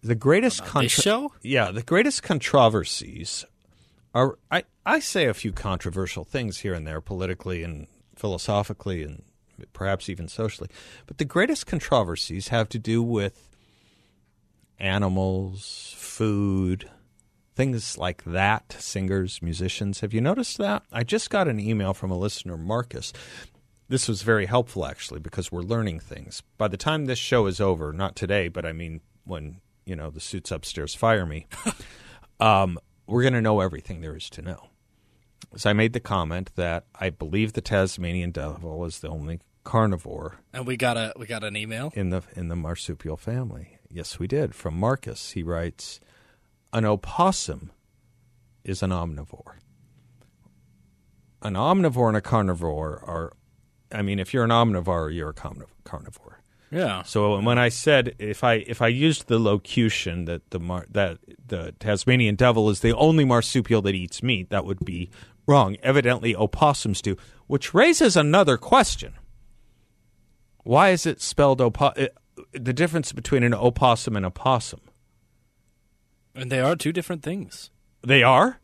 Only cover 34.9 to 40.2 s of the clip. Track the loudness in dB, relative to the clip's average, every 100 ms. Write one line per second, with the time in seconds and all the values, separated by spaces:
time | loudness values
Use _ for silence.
34.9 | _ _ _ _ _ -20 -2 2 4 2
35.9 | 0 -2 -2 0 -4 -6 -4 -2 -4 _
36.9 | -6 -6 -6 -4 -2 -2 -4 -2 0 0
37.9 | -2 -4 -4 -4 -6 -8 -8 -10 -8 -8
38.9 | -10 -10 -10 -10 -10 _ _ -2 2 2
39.9 | 0 -6 -12